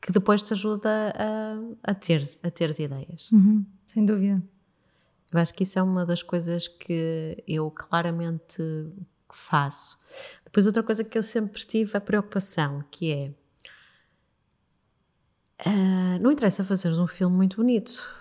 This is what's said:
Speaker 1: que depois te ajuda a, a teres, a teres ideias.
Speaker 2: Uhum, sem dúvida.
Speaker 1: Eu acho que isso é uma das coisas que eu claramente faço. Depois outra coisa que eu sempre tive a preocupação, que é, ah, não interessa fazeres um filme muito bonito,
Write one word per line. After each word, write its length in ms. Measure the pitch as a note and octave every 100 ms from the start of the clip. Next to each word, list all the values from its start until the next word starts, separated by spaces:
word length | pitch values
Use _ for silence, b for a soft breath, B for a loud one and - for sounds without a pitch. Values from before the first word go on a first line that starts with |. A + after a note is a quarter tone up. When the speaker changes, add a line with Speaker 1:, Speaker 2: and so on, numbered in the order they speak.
Speaker 1:
que 80 | -
depois 320 | F#3+ F#3+ G#3
te 100 | -
ajuda 600 | G#3 G#3+ G#3 G#3+ G#3+ G#3+ -
a, 720 | G#3+ G#3+ G#3+ G#3+ A3+ A3+ -
a 20 |
teres, 460 | G3 - E3 C#3+ -
a 80 | F3
teres 300 | - E3 D3+
ideias. 500 | D3+ C3+ C3+ F3 -
Speaker 2:
Uhum, 340 | A3 G3 G#3+ G3 - _
sem 180 | -
dúvida. 380 | G#3 G#3+ G3 G3 F3 _ _ _ _ _ _ _ _
Speaker 1:
Eu 60 | E3+
acho 160 | E3+
que 80 | -
isso 160 | F#3 -
é 40 |
uma 200 | F#3 F#3
das 160 | F3 F3
coisas 460 | - F3 E3+ E3+ -
que 800 | _ - E3 E3 D#3+ D#3+ - -
eu 240 | D#3 D#3
claramente 880 | D3+ - E3+ E3+ E3+ E3+ E3 _ - D#3+ D#3 D#3 G3 F#3 _ _
faço. 680 | - - D3+ C#3 - - - B B B B
Depois 220 | - - G3+
outra 160 | A3
coisa 220 | A3 A3
que 140 | A3 A3
eu 40 |
sempre 420 | A3 A#3 G#3 G#3 -
tive 300 | A3 G#3+ G3+
a 40 |
preocupação, 840 | G3+ G#3+ G#3 G3 F#3 - D3 C#3+ C#3+
que 220 | - E3
é, 200 | C#3+ C#3 C#3+ _ _ b b b b b b b _ _ _ _ _ _ _ _ _ _ _ _ _
ah, 540 | - G3+ F#3+ F#3 F#3 F3+
não 100 | A3
interessa 340 | D4 G#3+ -
fazeres 340 | F#3+ F#3+ F3 E3
um 80 | F3
filme 280 | - F3+ F#3
muito 200 | F#3+ F#3+
bonito, 500 | A#3+ A#3+ A3 - - B